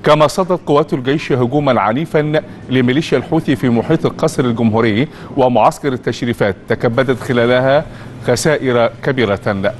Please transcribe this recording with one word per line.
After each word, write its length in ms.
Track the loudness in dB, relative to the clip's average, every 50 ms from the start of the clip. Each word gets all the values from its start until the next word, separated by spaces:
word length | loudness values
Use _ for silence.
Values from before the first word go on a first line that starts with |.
| 4
كما 220 | 4 4 4 4
صدت 340 | 2 2 -2 -2 -2 -2 -4 0
قوات 260 | 0 2 2 2 0
الجيش 400 | -4 -4 -2 -2 -2 -2 -2 -2
هجوماً 480 | 0 0 0 0 0 0 2 2 2 2
عنيفاً 600 | 2 0 0 -2 -4 0 0 0 0 2 -2 -2 -2 -4 -16 -16 -8 -2
لميليشيا 480 | 0 2 2 2 0 0 0 0 -2 -2
الحوثي 380 | 0 0 -2 -2 0 0 -2
في 120 | 0 0 0
محيط 380 | 2 0 2 0 0 0 0
القصر 380 | -2 -2 0 -2 -2 0 0 -2
الجمهوري 640 | 0 0 0 0 2 2 2 2 2 2 0 -2 -2 -6 -18 -16 -8 0
ومعسكر 560 | 0 2 2 4 4 2 2 2 0 -4 -4
التشريفات، 640 | -4 -2 -4 -6 -4 -2 -4 -4 -2 0 0 -2 -2 -4 -4 -4
تكبدت 520 | -2 0 0 0 0 0 0 0 -2 -4
خلالها 640 | -2 -2 0 2 2 4 2 2 4 4 2 2 0 -4 -14 -16 -16 -16 -16 -6 -2
خسائر 640 | -2 0 2 2 0 0 2 0 0 2 2 2 0 -2 -4
كبيرة. 720 | -4 -2 0 0 0 0 0 -2 -2 -4 -2 0 -2 -4 -4